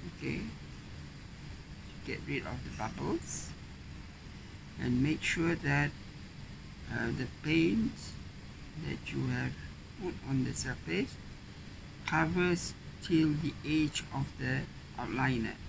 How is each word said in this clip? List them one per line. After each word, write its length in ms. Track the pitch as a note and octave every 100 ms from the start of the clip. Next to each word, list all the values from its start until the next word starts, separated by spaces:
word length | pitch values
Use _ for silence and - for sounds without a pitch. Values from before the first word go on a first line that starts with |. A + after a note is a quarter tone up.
| -
okay, 320 | - C#3+ -
to 1600 | A3+ - - - - - - - - - - - - - - - -
get 140 | - -
rid 180 | C#3+ D#2+
of 180 | B2+
the 60 | - -
bubbles, 720 | A2 - C#3+ E4+ - - - - - - - - - - - - - - - -
and 220 | B2 B2
make 220 | C#3 D#3
sure 320 | - - E3+ E3
that, 340 | D3 C#3+ D3 - - - - - - - - - -
uh, 140 | A2+ A#2 G#2+
the 80 | B2 -
paint 500 | D3+ E3 E3 A3 A3 - - - - - - - - D3+ D3+
that 260 | C3+ -
you 140 | C#3 C3
have 260 | B2 B2+ C3+ - - - -
put 140 | F3+ - B2+
on 140 | C3+
the 100 | B2
surface 600 | A#2+ C3+ B2 D3+ F3 C4+ - - - - - - - - - -
covers 680 | D#3 D#3+ F3+ F3+ F3 - - - -
till 320 | - E3 D#3 D3
the 120 | D#3+ - C#3
edge 380 | D#3 D3+ - -
of 140 | C#3 C3+ -
the 240 | B2+ C3 - - - -
outliner. 560 | B2 A2+ C3 B2 A2 G2+